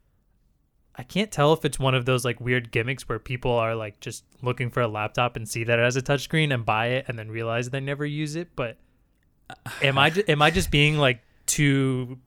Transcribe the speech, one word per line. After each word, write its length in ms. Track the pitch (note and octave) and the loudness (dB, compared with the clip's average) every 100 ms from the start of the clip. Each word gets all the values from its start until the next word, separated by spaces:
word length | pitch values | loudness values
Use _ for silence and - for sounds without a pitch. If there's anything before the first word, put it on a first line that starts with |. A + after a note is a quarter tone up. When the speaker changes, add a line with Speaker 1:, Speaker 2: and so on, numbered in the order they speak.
| _ _ _ _ _ _ _ _ _ - | _ _ _ _ _ _ _ _ _ -18
Speaker 1:
I 80 | |
can't 280 | B2 F3+ G#3+ | -6 -4 -2
tell 220 | - C#3+ | 2 4
if 100 | D#3+ | 4
it's 160 | D3+ - | 0 0
one 160 | C3+ C3 | 0 2
of 100 | B2 | 2
those, 200 | B2+ B2 | 0 0
like, 160 | A#2 | -4
weird 300 | A#2+ B2 A#2 | -2 -2 0
gimmicks 360 | A#2+ A#2 C3+ - | -4 -4 -6 -6
where 100 | A2 | -8
people 320 | - B2+ C3 | -6 -4 0
are, 240 | A#2+ A2+ A2+ | 0 0 -2
like, 240 | G#2+ - | -8 -12
just 240 | A#2+ - _ - | -14 -14 _ -8
looking 280 | B2 B2 A#2+ | -4 -4 -4
for 120 | C3+ | -2
a 60 | A#2 | -2
laptop 480 | G#2+ G#2+ - A#2+ A#2 | -2 -4 0 -2 -2
and 100 | G#2+ | -8
see 160 | A#2 | -4
that 160 | A2+ A#2 | 0 2
it 20 | |
has 140 | A#2+ B2 | 4 2
a 60 | |
touchscreen 520 | B2+ C#3 - D#3 D3+ | 0 -2 0 0 2
and 120 | B2+ A2 | 0 0
buy 220 | G#2+ A#2 | 0 0
it 180 | B2+ - | -2 -4
and 100 | A#2+ | -10
then 140 | G#2+ | -8
realize 380 | A2 A2+ A#2 B2 | -6 -4 -2 -4
they 100 | C3+ | -6
never 260 | C#3 C#3+ D3 | -6 -4 -4
use 300 | D3 D3+ D#3 | -4 -6 -6
it, 140 | F3 - | -10 -6
but 220 | A#2+ - _ _ _ _ _ _ - - - - | -8 -8 _ _ _ _ _ _ -20 -16 -12 0
am 160 | C#3 C3+ | 2 4
I 120 | D3 | 4
ju-, 140 | E3+ F#3 | 2 2
Speaker 2:
<laughs> 20 | |
Speaker 1:
am 140 | D3 | 4
I 100 | D3+ | 4
just 180 | F3 E3 | 4 2
being, 260 | D3 D3 D3+ | 4 4 4
like, 240 | C3+ A#2+ _ _ - | 2 0 _ _ -4
too 760 | - D3 C#3 C3 B2+ B2 C3 | 2 4 4 2 -2 -6 -12